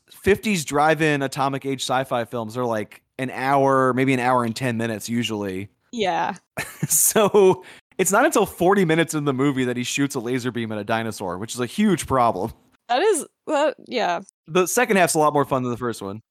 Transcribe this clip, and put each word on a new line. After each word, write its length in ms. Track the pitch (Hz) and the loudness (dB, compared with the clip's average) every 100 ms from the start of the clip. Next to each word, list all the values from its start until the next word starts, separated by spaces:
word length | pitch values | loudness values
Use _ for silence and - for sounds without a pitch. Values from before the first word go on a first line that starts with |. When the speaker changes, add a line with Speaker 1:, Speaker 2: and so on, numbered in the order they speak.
| _ | _
Speaker 1:
fifties 540 | - 190 208 220 185 131 | -4 0 0 0 -2 -2
drive-in 560 | 143 156 156 156 143 | 2 2 4 2 0
atomic 440 | 135 147 135 135 135 | -2 -2 -4 -4 -6
age 160 | 131 | -6
sci-fi 440 | - 127 131 123 113 | -2 -4 -2 -4 -4
films 320 | 120 110 123 | -6 -8 -4
are, 80 | 123 | -2
like, 360 | 110 104 - _ - | -2 -6 -14 _ -10
an 100 | 131 | -8
hour, 600 | 101 131 143 135 135 131 | -4 0 4 4 4 2
maybe 200 | 123 135 | 2 2
an 60 | 127 | 2
hour 240 | 123 127 | 2 2
and 120 | 117 107 | 0 -4
ten 220 | 131 113 | -4 -2
minutes 300 | 117 104 - | -4 -6 -4
usually. 600 | 117 110 107 101 92 104 _ _ | -4 -4 -4 -6 -8 -10 _ _
Speaker 2:
Yeah. 440 | 240 185 165 170 180 _ - | -4 -2 -2 -4 -8 _ -12
Speaker 1:
<laughs> 80 | - - - | -12 -8 -2
So, 760 | - - 226 202 208 190 - - - _ - | 0 2 2 4 6 6 4 -4 -20 _ -4
it's 120 | 180 | 2
not 140 | 202 311 | 4 4
until 200 | 247 196 | 2 0
forty 380 | - 180 202 170 | 2 4 4 4
minutes 280 | 160 165 | 2 2
in 120 | 156 143 | 0 -2
the 80 | |
movie 320 | 127 143 131 123 | 2 2 2 -2
that 120 | 123 | -2
he 60 | |
shoots 320 | 120 - 139 131 | -4 -2 -2 -2
a 40 | |
laser 320 | 117 131 123 | -4 -4 -4
beam 200 | 117 110 | -6 -6
at 80 | 107 | -6
a 40 | |
dinosaur, 540 | 104 113 113 107 95 90 | -2 -2 -2 -6 -8 -8
which 160 | 113 | -8
is 60 | 120 | -6
a 60 | 120 | -6
huge 400 | - 214 160 - | 0 2 2 0
problem. 440 | 131 117 92 110 - _ _ - | 2 2 0 -6 -8 _ _ -4
Speaker 2:
That 120 | 254 | 0
is, 240 | 427 320 - _ - | 2 0 -4 _ -4
well, 280 | 285 302 - - | 0 0 -4 -8
yeah. 340 | 240 180 170 190 _ - | -4 -2 -4 -8 _ -4
Speaker 1:
The 180 | 170 175 | 0 0
second 320 | 240 247 190 | 0 2 4
half's 160 | 165 | 4
a 60 | 160 | 4
lot 120 | 151 | 4
more 120 | 143 135 | 2 0
fun 160 | 131 | 0
than 80 | 123 | -2
the 60 | 117 | -4
first 240 | 123 110 | -6 -6
one. 180 | 98 110 _ | -8 -10 _